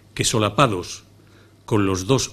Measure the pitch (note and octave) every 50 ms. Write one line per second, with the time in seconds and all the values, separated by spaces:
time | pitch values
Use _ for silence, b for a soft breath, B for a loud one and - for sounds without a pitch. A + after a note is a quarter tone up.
0 | B B - - G#2 - - A2+ G#2+ G2+ - - C#3+ A#2+ G2+ F2+ F2 - - -
1 | - - - b b b b b b b b b _ - A#2 G#2+ G2+ F#2+ F#2+ F2+
2 | F#2 G2 C3+ B2 - -